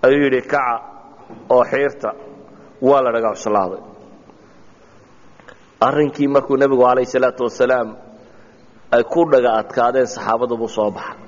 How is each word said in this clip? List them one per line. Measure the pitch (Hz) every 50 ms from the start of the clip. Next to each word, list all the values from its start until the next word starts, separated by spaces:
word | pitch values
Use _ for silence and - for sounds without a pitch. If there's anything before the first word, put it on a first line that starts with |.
| -
ayuu | 127 139 143 143
yidhi, | 139 131 127
"Kaca | 123 - 147 143 131 123 117 117 - - - - - - - - - - - - - -
oo | 127 127 120
xiirta," | - - 131 139 139 - - - 107 - - - - - - - - - - - - - -
waa | 131 131 143 139
la | 131 123
dhaga | 113 117 113 110
cuslaaday. | 104 - - 110 104 104 95 90 92 - - - - - - - - - - - - _ - - - - - - - _ - _ - - - _ - - - - - _ - - - - - - _ _
Arrinkii | 113 127 139 147 151 143 - - 143 139
markuu | 139 139 135 - 139 131
Nebigu | 139 139 135 123 123
calayhi | 123 123 127 127 123
salaatu | - 131 127 127 120 - 123
wasalaam | 117 - - 131 123 131 123 117 110 110 - - - - - - - - - - - - - - - - - - -
ay | - 120 120
ku | - - 170 170
dhaga | 160 143 131 123 123 113 110
adkaadeen, | 107 - - 131 117 120 123 135 127
saxaabadu | 117 - 117 104 104 113 117 123 120 120 113
buu | 117 110
soo | - 110 107 104
baxay. | 95 92 - - - - -